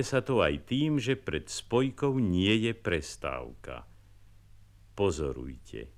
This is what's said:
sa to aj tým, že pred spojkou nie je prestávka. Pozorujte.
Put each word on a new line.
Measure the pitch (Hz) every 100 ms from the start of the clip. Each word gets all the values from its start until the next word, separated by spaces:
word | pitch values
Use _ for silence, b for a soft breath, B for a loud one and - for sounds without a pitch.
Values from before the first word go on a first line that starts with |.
| 135
sa | 131
to | 127 123 80
aj | 73
tým, | - 131 156 147
že | 117 131
pred | - 76 -
spojkou | - - 117 135 - 139 131
nie | 107 90 95 110 117
je |
prestávka. | 113 - 85 73 - 73 64 60 60 - 62 - b b b b - - - - - -
Pozorujte. | - 101 76 71 62 65 64 - 55 55